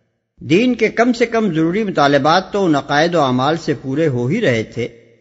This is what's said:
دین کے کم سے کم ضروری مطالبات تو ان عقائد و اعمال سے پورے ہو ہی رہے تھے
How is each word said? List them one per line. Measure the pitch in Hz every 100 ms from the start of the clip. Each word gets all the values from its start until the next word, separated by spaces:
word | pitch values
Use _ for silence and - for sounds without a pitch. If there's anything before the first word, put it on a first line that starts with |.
| _ _ _ -
دین | 120 175 254 226
کے | 214
کم | - 240
سے | 233 233
کم | 226 214
ضروری | 156 165 196
مطالبات | 208 160 143 143 143 180 190
تو | 202 185
ان | 143
عقائد | - 147 170 170
و |
اعمال | 135 127 139 165
سے | 165 135
پورے | 131 135 160
ہو | 123 123
ہی | 220
رہے | 180 117 107
تھے | - - - - _